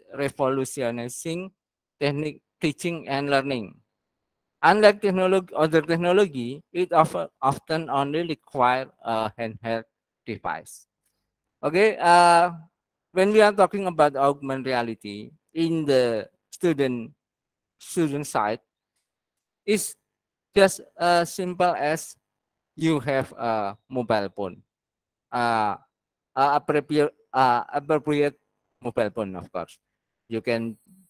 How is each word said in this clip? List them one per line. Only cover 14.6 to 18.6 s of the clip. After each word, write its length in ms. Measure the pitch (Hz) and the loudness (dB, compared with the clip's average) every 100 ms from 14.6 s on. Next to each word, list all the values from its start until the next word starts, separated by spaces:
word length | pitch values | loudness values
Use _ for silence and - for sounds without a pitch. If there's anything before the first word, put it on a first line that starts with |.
| 131 | -4
reality 680 | 123 117 110 104 104 117 - _ | -2 -4 -6 -12 -12 -14 -20 _
in 320 | 160 165 165 147 | -4 -2 -2 2
the 420 | 131 120 113 95 _ _ | 2 2 -2 -6 _ _
student, 600 | - 180 143 135 123 113 - _ _ _ _ _ _ | -4 0 0 0 -2 -10 -18 _ _ _ _ _ _
student 460 | - - 156 143 147 | -8 -2 -2 -2 -4
side, 340 | 123 104 113 | -2 -2 -4